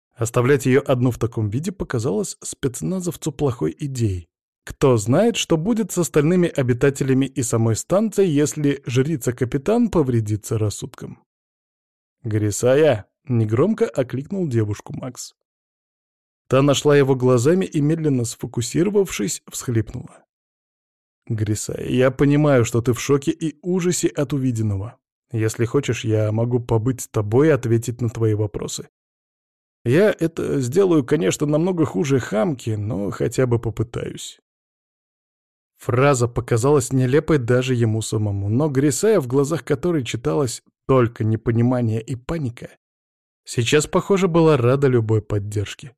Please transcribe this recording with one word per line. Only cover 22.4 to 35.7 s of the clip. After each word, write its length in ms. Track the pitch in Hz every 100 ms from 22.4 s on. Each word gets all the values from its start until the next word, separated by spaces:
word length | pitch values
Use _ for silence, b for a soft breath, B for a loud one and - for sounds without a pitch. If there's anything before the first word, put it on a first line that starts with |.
| 151 135 113
что 160 | 120
ты 100 | 117
в 80 | 117
шоке 320 | - 139 139
и 260 | - 160 -
ужасе 480 | 180 185 175 170 170
от 240 | 160 143
увиденного. 640 | 143 131 117 110 98 101 - _ _ _
Если 320 | 113 110 -
хочешь, 400 | 120 143 135 120
я 260 | 113 110 107
могу 260 | 110 120 123
побыть 420 | 120 113 110 120
с 60 | -
тобой 400 | 113 104 117 156
и 40 |
ответить 500 | 139 117 117 120 120
на 80 | 120
твои 240 | 113 113
вопросы. 560 | 104 107 - 90 - - _ _ _ _ _ _ _ _ _ 120
Я 260 | 143 208
это 480 | - 165 165 160 143
сделаю, 460 | 123 151 196 160 123
конечно, 420 | 151 185 - 151
намного 380 | 151 175 180 151
хуже 340 | 185 156 135
Хамки, 520 | 117 202 208 131 -
но 400 | 107 104 165 190
хотя 360 | - 139 113 127
бы 120 | 117
попытаюсь». 800 | 113 - 113 - - - - - _ _ _ _ _ _ _ _ _ _ _ _ _